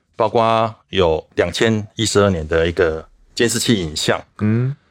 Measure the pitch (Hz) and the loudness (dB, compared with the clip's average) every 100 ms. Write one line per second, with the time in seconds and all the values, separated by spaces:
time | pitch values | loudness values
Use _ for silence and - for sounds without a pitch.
0 | _ - 110 117 113 113 113 113 _ 95 | _ -4 0 2 2 2 0 -6 _ 0
1 | 87 78 - - 90 - 117 110 104 - | 0 0 -4 -4 -2 0 0 0 -4 -6
2 | 107 101 101 87 76 82 82 87 85 80 | 0 2 2 2 -2 0 0 0 0 -2
3 | - _ _ - 120 117 - 110 82 76 | -10 _ _ -2 -2 0 0 0 -2 -4
4 | - 87 - - 104 113 127 143 _ | -2 -2 -4 -4 -2 0 -2 -6 _